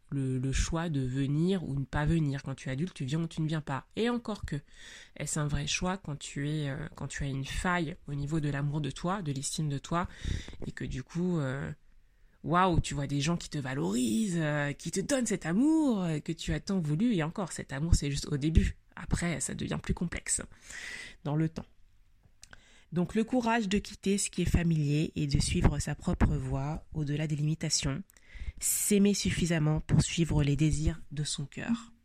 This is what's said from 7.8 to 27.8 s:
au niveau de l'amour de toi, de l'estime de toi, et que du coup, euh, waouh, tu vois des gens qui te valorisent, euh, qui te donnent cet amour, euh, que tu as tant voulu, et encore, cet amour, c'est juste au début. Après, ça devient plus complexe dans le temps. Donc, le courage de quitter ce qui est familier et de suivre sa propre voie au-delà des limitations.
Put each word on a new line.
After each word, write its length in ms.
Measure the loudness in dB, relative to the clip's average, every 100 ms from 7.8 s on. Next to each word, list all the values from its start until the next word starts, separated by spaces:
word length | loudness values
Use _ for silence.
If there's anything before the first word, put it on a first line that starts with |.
| 0 -6 -6
au 60 |
niveau 260 | -6 -2 0
de 80 | 0
l'amour 320 | 0 0 -2
de 100 | -4
toi, 300 | -4 -4 -2
de 120 | -2
l'estime 360 | -4 -4 -2 -2
de 100 | -2
toi, 300 | -2 -2 -2 -6 -4 -4 -6 -8 -8
et 60 |
que 140 | -6 -6
du 160 | -6
coup, 360 | -6 -2 0 2
euh, 320 | 0 -2 -6 -10 -16 -20 -20 _ -20 _
waouh, 360 | 0 4 4 4
tu 140 | 2
vois 120 | -4 -2
des 140 | 0
gens 160 | 2 0
qui 140 | -2
te 80 | -6
valorisent, 800 | -4 -2 -2 0 2 2 2 0
euh, 340 | 0 0 -2
qui 180 | -4 -4
te 100 | -4
donnent 260 | 0 0 2
cet 200 | -2 0
amour, 560 | 4 4 6 4 2
euh, 160 | 2 0
que 120 | -2
tu 200 | -4 -2
as 80 | -2
tant 200 | 0 0
voulu, 340 | 2 2 2
et 80 | 2
encore, 300 | 0 -2 -6
cet 200 | -6 -6
amour, 220 | -4 2
c'est 160 | 2 2
juste 160 | -4 -2
au 100 | 0
début. 400 | 4 4 4 0 _ -14
Après, 440 | -4 -2 0 -2
ça 140 | -4
devient 240 | -6 -4 -4
plus 120 | -2
complexe 480 | -2 -2 -4 -4 -4 -4 -14 -16 -12 -12 -12 -14 -8
dans 120 | -2 0
le 120 | 0
temps. 180 | -2 -12 -18 -20 -20 -20 -20 -20 -20 -20 -20 -20 -20 -6
Donc, 220 | -2 0
le 100 | 2
courage 440 | 2 2 4 2 2
de 100 | 0
quitter 400 | 0 -4 0 2
ce 100 | 0
qui 140 | 0
est 80 | 2
familier 600 | 4 4 2 4 2 0 -2
et 100 | 2
de 140 | 2
suivre 380 | 2 4 4 4
sa 160 | -2
propre 420 | -4 -2 2 2 2
voie 480 | -2 -2 -2 -6 -8
au-delà 340 | -6 -2 -2 -2
des 100 | 0
limitations. 640 | 0 0 0 0